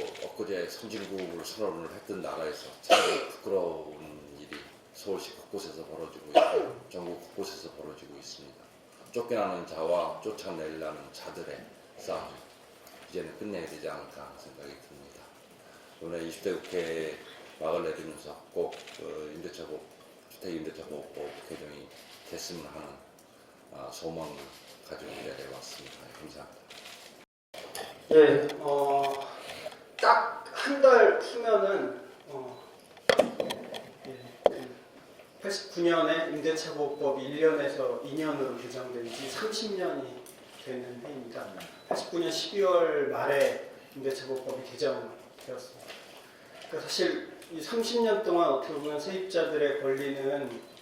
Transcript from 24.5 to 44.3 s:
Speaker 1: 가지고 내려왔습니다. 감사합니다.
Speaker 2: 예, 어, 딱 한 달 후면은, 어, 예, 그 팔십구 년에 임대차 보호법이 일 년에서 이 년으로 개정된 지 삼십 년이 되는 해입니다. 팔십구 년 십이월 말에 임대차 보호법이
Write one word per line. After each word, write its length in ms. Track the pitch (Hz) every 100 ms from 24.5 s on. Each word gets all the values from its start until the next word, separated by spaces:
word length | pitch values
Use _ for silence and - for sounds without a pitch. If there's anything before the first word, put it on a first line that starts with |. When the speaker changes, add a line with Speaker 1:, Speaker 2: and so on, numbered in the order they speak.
| - - - -
Speaker 1:
가지고 200 | - 73
내려왔습니다. 840 | 71 - 69 69 67 - - - - - -
감사합니다. 460 | 78 73 71 - - - - - - - - _ _ - - - - - -
Speaker 2:
예, 360 | 156 143 - - -
어, 540 | 143 143 143 139 139 139 - - - - - - - -
딱 460 | - - - - -
한 280 | - 285 277
달 380 | 262 233 202 -
후면은, 840 | - 233 226 202 196 196 - - - - -
어, 360 | 135 123 - - - - - - - - - - - - - - - -
예, 100 | - - -
그 320 | - - 127 - - - - - - -
팔십구 400 | 196 - - 175
년에 500 | 170 165 160 165 156
임대차 420 | 151 160 156 160
보호법이 500 | 151 139 147 147 123
일 180 | 135 147
년에서 600 | 160 - - 135 123 120
이 100 | 135
년으로 440 | 151 156 139 131 120
개정된 500 | 120 127 127 123 117
지 220 | 123 135
삼십 480 | - 220 214 220 190
년이 460 | 175 143 127 - - - - - 127
되는 360 | 127 123 120 139
해입니다. 480 | 135 117 127 - - - - -
팔십구 320 | - - 170
년 120 | 165
십이월 760 | - - 202 185 175 160 147 131
말에 640 | 127 139 139 135 - - - - 139
임대차 320 | 135 131
보호법이 420 | 135